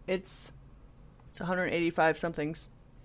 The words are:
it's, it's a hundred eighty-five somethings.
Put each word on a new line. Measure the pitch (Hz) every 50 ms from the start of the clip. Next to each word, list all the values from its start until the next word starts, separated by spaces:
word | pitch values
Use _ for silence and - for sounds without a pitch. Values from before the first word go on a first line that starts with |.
| - -
it's, | 185 185 185 - - - - - - - - - - - - - - - - - - - - -
it's | - -
a | -
hundred | 175 185 180 180 - -
eighty-five | 170 170 165 160 - 160 160 156 -
somethings. | - 170 - - 147 156 160 - - - - - - - - - -